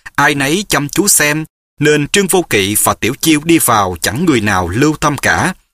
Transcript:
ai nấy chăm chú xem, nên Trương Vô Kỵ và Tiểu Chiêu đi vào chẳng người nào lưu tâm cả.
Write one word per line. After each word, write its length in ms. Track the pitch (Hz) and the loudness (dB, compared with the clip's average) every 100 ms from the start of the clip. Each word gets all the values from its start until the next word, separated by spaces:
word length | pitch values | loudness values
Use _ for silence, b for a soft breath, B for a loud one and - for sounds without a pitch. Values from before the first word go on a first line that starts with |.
| B - | B -2
ai 200 | 147 143 | 0 0
nấy 300 | 139 180 202 | 0 -2 -2
chăm 200 | 147 143 | -4 -2
chú 180 | - 202 | -2 0
xem, 380 | - 147 151 156 _ _ _ | 2 0 -2 -6 _ _ _
nên 280 | 147 151 143 | 2 2 2
Trương 200 | 202 190 | 0 2
Vô 180 | 185 165 | 0 0
Kỵ 260 | 110 98 104 | 0 0 0
và 100 | - | -2
Tiểu 200 | 101 104 135 | 0 -4 -2
Chiêu 200 | 160 151 | 0 0
đi 160 | 160 165 | 2 2
vào 380 | - 110 95 90 | 2 2 0 -2
chẳng 240 | - 113 180 | -6 -2 0
người 160 | 123 | 0
nào 260 | 107 95 87 | 0 0 -2
lưu 280 | 104 147 147 | 0 0 0
tâm 180 | 151 135 | -2 -2
cả. 360 | 104 85 151 - _ | -2 0 -2 -6 _